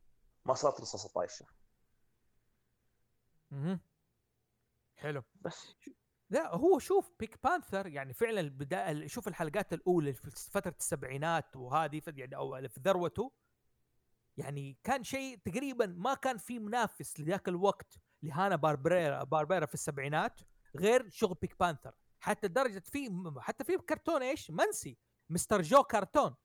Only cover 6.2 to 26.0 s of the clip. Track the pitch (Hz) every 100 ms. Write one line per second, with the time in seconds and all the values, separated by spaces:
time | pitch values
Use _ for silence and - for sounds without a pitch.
6.2 | _ 240 330 175 330 302 - 381 - -
7.2 | 220 - 262 349 - 196 190 143 135 120
8.2 | 226 214 147 135 139 185 185 151 156 247
9.2 | 214 170 160 202 190 160 180 175 143 123
10.2 | 151 - - 196 185 - - 147 131 135
11.2 | 160 165 - 135 123 151 156 151 170 139
12.2 | 127 135 139 131 131 - 185 180 170 -
13.2 | 254 - _ _ _ _ _ _ _ _
14.2 | _ - 151 143 139 135 - 269 220 269
15.2 | 269 233 202 196 277 240 208 175 233 262
16.2 | 262 240 - 240 208 240 208 - - -
17.2 | 151 190 - 175 196 - - - _ _
18.2 | 156 147 196 165 156 147 147 180 156 135
19.2 | 135 156 151 185 156 156 - 143 135 151
20.2 | 226 - - _ _ - 202 254 220 -
21.2 | 208 180 185 - 180 147 - - _ _
22.2 | - 208 196 175 262 190 - 285 262 180
23.2 | 175 131 - - - 359 - 311 - 311
24.2 | 254 302 - 160 392 - 143 120 _ _
25.2 | - 170 - 208 156 269 277 214